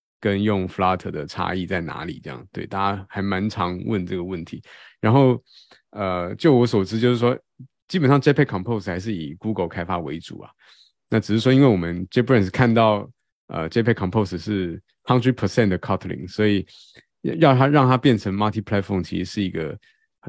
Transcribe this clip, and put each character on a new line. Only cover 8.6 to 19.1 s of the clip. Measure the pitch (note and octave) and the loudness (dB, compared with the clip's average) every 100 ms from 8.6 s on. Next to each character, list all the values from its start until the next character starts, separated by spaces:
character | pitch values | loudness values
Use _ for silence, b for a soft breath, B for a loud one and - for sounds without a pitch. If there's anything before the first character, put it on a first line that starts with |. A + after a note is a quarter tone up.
| F#2 A2 F#2 | -4 -6 -4
还 | F2+ | -6
是 | G#2+ | -4
以 | F#2 D2 | -6 -8
Google | E2 A2 G2 E2+ | -8 -6 -4 -4
开 | F2+ | -4
发 | E2+ F2+ | -6 -6
为 | D2 D#2+ | -6 -10
主 | - - | -12 -16
啊。 | - _ b b b _ _ | -18 _ b b b _ _
那 | A2+ | -2
只 | - | 0
是 | A2 | 0
说， | B2+ | 4
因 | C3 | 6
为 | C#3 | 6
我 | F#2+ | 4
们 | E2+ F2 F#2 | 0 -6 -2
JetBrains | B2 A#2 B2 F#2+ | -2 2 2 2
看 | - A#2+ | 2 2
到， | A2+ A2+ G2+ - _ _ _ - | 4 4 2 -4 _ _ _ -12
呃， | E2+ E2 | -6 -2
Jetpack | A#2 A2+ A2 | 0 2 0
Compose | F2+ A2 G2 F2 | 0 0 -2 -4
是 | G#2+ G2+ F2 E2 - _ - | -4 -4 -4 -8 -14 _ 0
hundred | B2+ B2 | 2 2
percent | - G2 - G#2+ | 0 0 2 2
的 | F2+ | 0
Kotlin， | - F#2+ F2 - F2 | -2 -4 -4 -10 -8
所 | - G#2+ | 0 2
以 | G2+ - b b b b _ | 0 -2 b b b b _
要 | - E3 D3+ B2+ | -6 4 4 6
它， | C3+ | 4
让 | D3 B2+ | 4 4
它 | B2+ | 4
变 | C#3 A2 | 4 2
成 | G2+ G2 | 0 -2
multi-platform， | G#2+ G#2 G2+ G2+ G2 G2 | -2 -2 -2 -2 0 -4
其 | E2 | -2